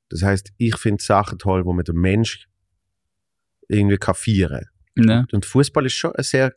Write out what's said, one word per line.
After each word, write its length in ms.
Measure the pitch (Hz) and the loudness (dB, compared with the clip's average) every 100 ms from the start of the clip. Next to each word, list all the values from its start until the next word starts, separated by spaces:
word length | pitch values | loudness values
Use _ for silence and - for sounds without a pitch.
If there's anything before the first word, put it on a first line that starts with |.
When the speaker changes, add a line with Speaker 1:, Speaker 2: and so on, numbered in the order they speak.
| - | -10
Speaker 1:
Das 140 | 82 | -2
heisst, 280 | 98 98 - - | 0 0 -4 -4
ich 200 | 117 104 | -4 0
find 240 | 110 101 | -2 -2
Sachen 360 | - 101 104 92 | 0 0 0 -4
toll, 280 | 98 92 90 | -2 0 0
wo 80 | |
man 100 | 87 | -2
den 140 | 82 85 | -2 0
Mensch 500 | 92 104 113 - _ _ _ _ _ _ _ _ _ _ _ _ - | 2 2 -2 -6 _ _ _ _ _ _ _ _ _ _ _ _ -2
irgendwie 300 | 104 101 98 | 0 2 2
kann 180 | - - | 0 -2
feiern. 500 | - 98 82 65 - _ _ - | 0 0 0 -4 -10 _ _ 2
Speaker 2:
Ja. 240 | 113 117 | 4 4
Speaker 1:
Und, 120 | 127 | 0
und 120 | 101 - | -2 0
Fußball 400 | 131 143 156 127 | 0 2 0 -2
ist 80 | |
schon 180 | - 170 | -4 -6
eine 100 | - | -4
sehr 260 | 135 131 131 | -2 0 0